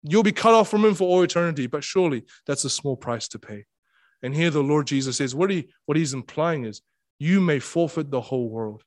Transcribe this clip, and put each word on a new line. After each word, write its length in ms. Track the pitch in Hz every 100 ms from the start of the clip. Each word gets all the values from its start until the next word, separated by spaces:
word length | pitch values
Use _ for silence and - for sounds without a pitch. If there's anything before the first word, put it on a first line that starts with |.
You'll 200 | 147 196
be 100 | 214
cut 200 | 202 226
off 160 | 226 202
from 140 | 214
him 120 | 214
for 120 | 185 180
all 140 | 180
eternity, 460 | 175 170 170 147 123
but 160 | 151
surely 400 | - 190 175 127 - _
that's 200 | - 139
a 40 | 131
small 280 | - 143 123
price 320 | - 117 -
to 100 | -
pay." 260 | - 104 _ _ _ _ _ _
And 140 | 127
here 140 | 147 170
the 140 | 151
Lord 220 | 139 151
Jesus 320 | 139 139 131 123
says, 160 | 135
what 160 | 135 190
he, 200 | 185 - _
what 120 | - 151
he's 160 | 156
implying 520 | 131 - - 165 156
is, 160 | 113 101 _ _ _ _
you 200 | 151 190
may 200 | 180 143
forfeit 520 | - 170 170 165 147
the 100 | 131
whole 280 | 113 131 120
world. 340 | 113 110 107